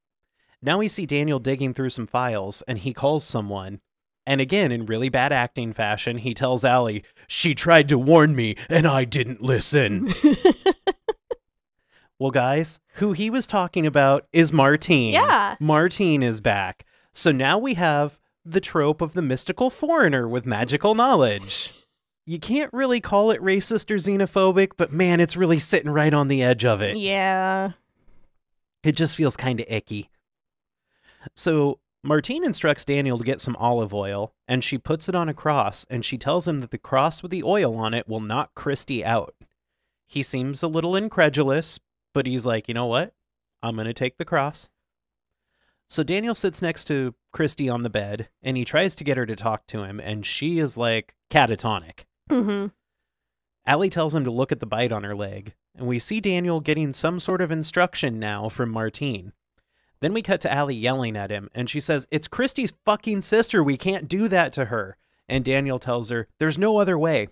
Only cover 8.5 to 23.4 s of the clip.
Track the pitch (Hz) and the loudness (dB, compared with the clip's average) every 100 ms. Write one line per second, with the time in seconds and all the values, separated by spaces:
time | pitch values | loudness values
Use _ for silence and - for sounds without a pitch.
8.5 | 104 - 160 156 135 123 135 120 123 127 | -4 0 2 4 2 0 0 -2 -2 0
9.5 | 120 - 147 117 101 226 175 302 277 370 | 4 4 4 4 2 -2 4 4 6 6
10.5 | - 381 - - - - - - 480 _ | 6 2 0 -2 -4 -6 -8 -8 -12 _
11.5 | _ _ _ _ _ _ - 135 127 127 | _ _ _ _ _ _ -4 0 2 2
12.5 | 143 160 - _ - 208 170 214 254 - | 2 -2 -8 _ -2 0 0 0 -2 0
13.5 | 208 180 - 156 147 135 139 - 165 160 | -2 0 0 2 4 4 4 2 4 4
14.5 | 151 139 151 - 156 117 311 571 269 202 | 6 4 4 4 2 4 4 4 4 2
15.5 | - 151 151 175 - 190 147 123 110 110 | -2 2 4 2 2 2 2 2 0 0
16.5 | 101 92 - - _ _ - 165 135 135 | 0 -2 -8 -18 _ _ -2 2 2 2
17.5 | 190 262 185 175 147 147 - _ _ 165 | 2 0 0 2 2 0 -4 _ _ -6
18.5 | 180 190 170 147 156 160 180 147 131 - | -4 0 0 2 0 -2 -2 -2 -2 -4
19.5 | 180 254 - 302 330 202 135 117 123 120 | -2 -2 -2 0 2 4 2 0 -4 -2
20.5 | 107 120 147 208 220 247 220 127 101 98 | -2 0 0 2 2 4 4 4 2 -4
21.5 | - - - _ _ _ _ - 165 175 | -8 -8 -12 _ _ _ _ -12 -10 -4
22.5 | 262 302 240 262 240 - 202 214 214 | -4 -2 -2 0 0 2 2 4 2